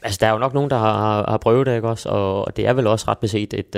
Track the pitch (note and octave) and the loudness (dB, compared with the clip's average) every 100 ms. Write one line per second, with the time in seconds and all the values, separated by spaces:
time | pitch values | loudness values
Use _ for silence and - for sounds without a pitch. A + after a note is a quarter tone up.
0 | A#2 G2 A2 A2 C3 C#3 C#3+ C3 A2 G#2+ | -8 0 2 2 0 0 0 2 2 2
1 | G#2+ G#2 - A2 - A#2+ C3 A#2 A2+ A2+ | 2 0 0 0 2 2 2 0 -2 -4
2 | - G2+ G2 F#2+ - - G#2 B2+ A2 G#2+ | -4 -2 0 -2 -4 -2 0 2 2 2
3 | - G#2 A2 G#2 G#2 G2 F#2+ | 0 -2 -2 -2 -4 -6 -6